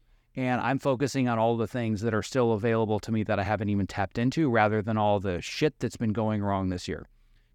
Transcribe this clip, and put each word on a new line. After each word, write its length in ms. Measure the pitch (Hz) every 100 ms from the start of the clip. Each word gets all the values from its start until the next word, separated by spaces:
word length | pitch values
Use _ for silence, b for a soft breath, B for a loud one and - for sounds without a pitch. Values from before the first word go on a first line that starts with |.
| _ _ _
And 260 | - 127 123
I'm 160 | 117 135
focusing 500 | 143 120 135 139 123
on 120 | 113
all 180 | 113 117
the 100 | 107
things 340 | 127 113 101
that 120 | 113
are 80 | 107
still 320 | - 131 117
available 460 | 107 117 113 107 104
to 120 | -
me 120 | 110
that 160 | 104 101
I 40 |
haven't 260 | 98 104 104
even 180 | 101 92
tapped 320 | - 95 -
into, 300 | 127 160 151
rather 340 | 113 107 107
than 140 | 101 110
all 220 | 104 104
the 220 | 98 87
shit 380 | - - 151 -
that's 180 | 117 -
been 160 | 113
going 300 | 104 110 107
wrong 260 | 101 98 95
this 180 | 90 -
year. 200 | 78 - _ _ _ _